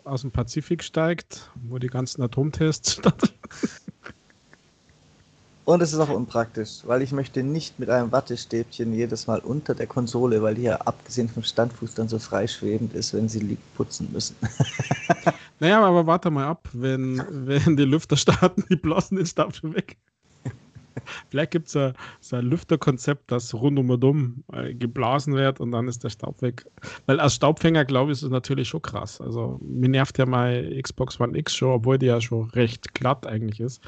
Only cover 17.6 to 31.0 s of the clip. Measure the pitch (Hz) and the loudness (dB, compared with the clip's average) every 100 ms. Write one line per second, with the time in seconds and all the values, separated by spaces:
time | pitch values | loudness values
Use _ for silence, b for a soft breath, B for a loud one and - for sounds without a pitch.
17.6 | 170 147 139 151 - 147 - - 185 185 | 4 6 4 2 2 2 4 6 4 2
18.6 | - 175 156 175 - 190 170 - - - | 0 0 2 0 0 -2 0 0 -2 -4
19.6 | 156 160 - - _ _ _ _ - - | -6 -6 -6 -10 _ _ _ _ -12 -12
20.6 | - - - - B B - 135 160 170 | -16 -20 -18 -14 B B -6 -2 0 -2
21.6 | 160 151 135 127 B B - 123 123 170 | -2 0 0 0 B B -6 -2 0 0
22.6 | - 165 - 127 - 143 - 123 120 113 | 0 0 2 0 0 -4 -2 -4 -2 0
23.6 | 139 143 127 123 131 151 127 120 - 120 | 2 4 4 4 4 4 0 -4 -12 -8
24.6 | 127 123 123 127 117 139 143 135 135 131 | -8 -4 -4 -2 0 0 0 2 2 0
25.6 | 120 120 123 120 120 - - - 123 120 | -2 -2 -2 -4 -8 -8 -10 -4 -4 -4
26.6 | - - B B - 139 147 - 143 156 | -12 -18 B B 2 4 4 4 2 4
27.6 | 165 160 135 131 143 135 143 127 - 135 | 4 4 4 2 2 0 -2 -2 -2 -2
28.6 | 120 80 - - 117 - - 117 117 131 | -2 -6 -6 -6 -8 -8 -8 -4 -4 -6
29.6 | 143 131 127 135 135 - 127 127 123 123 | -6 0 2 4 2 2 2 2 2 0
30.6 | - 135 135 - | -4 -6 -8 -6